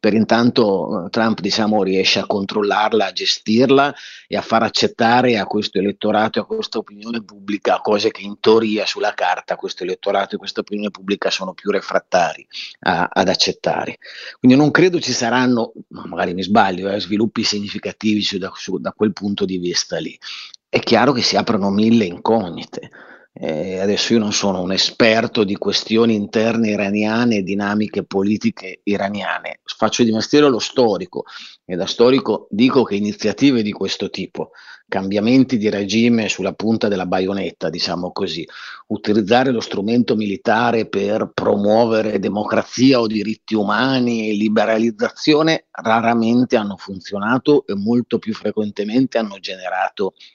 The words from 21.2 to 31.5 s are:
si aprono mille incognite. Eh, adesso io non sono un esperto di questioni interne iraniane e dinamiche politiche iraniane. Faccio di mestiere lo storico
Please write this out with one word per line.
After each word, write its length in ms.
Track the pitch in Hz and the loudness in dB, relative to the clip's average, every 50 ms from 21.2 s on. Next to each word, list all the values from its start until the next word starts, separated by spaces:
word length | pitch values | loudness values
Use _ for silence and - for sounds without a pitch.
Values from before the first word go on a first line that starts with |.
si 140 | 98 - - | 0 0 0
aprono 340 | 98 95 - 107 101 98 101 | 0 0 0 0 0 0 0
mille 360 | 98 101 107 113 117 117 107 | 2 2 4 4 4 4 2
incognite. 840 | 90 87 - - - 110 113 98 87 85 82 - - - - - - _ - - - - - - _ _ - | 0 -4 -4 0 2 2 2 0 -2 -8 -10 -12 -12 -14 -14 -14 -14 _ -20 -20 -20 -20 -20 -20 _ _ -10
Eh, 380 | - 80 78 76 82 95 92 92 | -6 -4 -4 -4 -4 -6 -4 -2
adesso 360 | 95 101 101 95 - - 113 | 0 0 0 0 0 2 2
io 40 | 117 | 2
non 140 | 107 104 | 2 0
sono 300 | 101 - - 101 92 92 | -2 0 0 0 -2 -2
un 100 | 90 90 | -2 -2
esperto 720 | 95 92 - - - _ 123 113 110 113 113 113 - 120 107 | 0 0 -2 -2 0 _ 2 4 4 2 0 -2 0 0 0
di 120 | 92 101 | 0 0
questioni 600 | - - 101 98 - - - 107 110 117 117 110 | -4 -4 -2 -2 -2 -2 0 2 2 4 4 2
interne 540 | 104 101 - - 113 110 113 113 117 117 107 | 0 -2 -2 0 0 0 2 2 0 0 0
iraniane 680 | 104 98 101 98 101 104 107 107 110 117 123 120 113 | 0 -2 -2 -2 0 0 0 0 0 0 2 2 2
e 60 | 101 95 | 0 0
dinamiche 580 | 87 101 101 104 101 104 104 107 101 - 101 | -2 -4 -2 -2 -2 0 0 -2 -2 -4 -6
politiche 760 | 87 _ - 98 98 101 107 101 - 113 98 - - 92 92 _ | -6 _ -2 0 0 0 0 0 0 -4 -4 -4 -14 -14 -14 _
iraniane. 760 | _ - 101 98 101 98 104 101 92 87 85 87 - - - _ | _ -2 -2 -2 -2 -4 -4 -6 -6 -6 -6 -6 -8 -12 -14 _
Faccio 400 | _ - - - 113 107 - - | _ -16 -4 -2 -2 -2 2 2
di 80 | 123 113 | 2 2
mestiere 380 | 110 110 107 - - 147 147 143 | 2 0 -2 2 4 4 6 4
lo 100 | 127 107 | 2 0
storico 680 | - - - - 123 113 98 87 90 - - - - - - - - - | -2 -4 0 2 2 2 2 -2 -4 -8 -10 -12 -12 -12 -16 -18 -20 -20